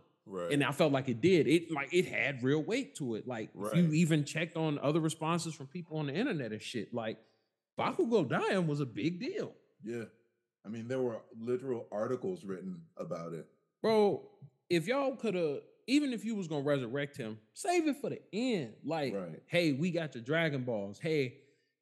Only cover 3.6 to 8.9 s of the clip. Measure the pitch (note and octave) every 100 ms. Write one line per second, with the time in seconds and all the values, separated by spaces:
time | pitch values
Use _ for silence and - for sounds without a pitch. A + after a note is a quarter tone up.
3.6 | G2+ E3 F3 D3+ E3+ D#3+ C#3+ - E3+ D#3+
4.6 | D#3+ D3 C#3+ D#3 D#3 D#3 D#3 E3+ E3 D3+
5.6 | C3+ F3+ E3 D#3 C#3+ C#3+ C#4 F3 A#2 G#2+
6.6 | - A#2 G2 A#2+ A2+ G#2 _ _ _ _
7.6 | _ - - C4+ C#4+ A3+ C3+ E3 A4 G3+
8.6 | E3+ C#3+ C#3